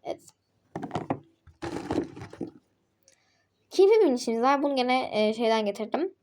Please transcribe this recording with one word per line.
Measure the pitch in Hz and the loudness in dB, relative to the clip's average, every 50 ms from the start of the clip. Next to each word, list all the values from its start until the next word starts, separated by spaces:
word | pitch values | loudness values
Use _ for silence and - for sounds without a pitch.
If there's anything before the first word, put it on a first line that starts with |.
| _ | _
Evet. | - - - _ - _ _ _ _ _ _ _ _ _ - - - - - - - - - - _ _ _ _ - _ _ - 339 - - - - - - - - - - - - - - - - - - _ _ _ _ _ _ _ _ _ _ _ _ _ _ _ _ _ _ _ _ _ _ | -10 -12 -12 _ -20 _ _ _ _ _ _ _ _ _ -12 -12 -8 -10 -10 -6 -6 -8 -8 -8 _ _ _ _ -20 _ _ -12 -10 -10 -10 -8 -4 -4 -4 -4 -4 -10 -18 -18 -18 -12 -12 -12 -12 -12 -20 _ _ _ _ _ _ _ _ _ _ _ _ _ _ _ _ _ _ _ _ _ _
Kirpi | - - 381 392 440 440 | 4 4 6 6 8 6
minişimiz | 427 311 254 247 - - 226 226 | 6 4 2 0 -2 -4 -2 0
var. | 233 262 285 277 285 | 2 2 2 2 0
Bunu | 285 277 | -2 0
gene, | 262 247 247 254 254 262 - | 0 0 0 0 0 0 -2
e, | - 208 214 214 220 | -2 0 0 0 0
şeyden | 226 240 220 220 220 220 | 0 0 2 2 2 0
getirdim. | 208 202 202 220 214 247 269 330 392 - _ | -2 -4 -6 -8 -6 -4 -4 -4 -4 -6 _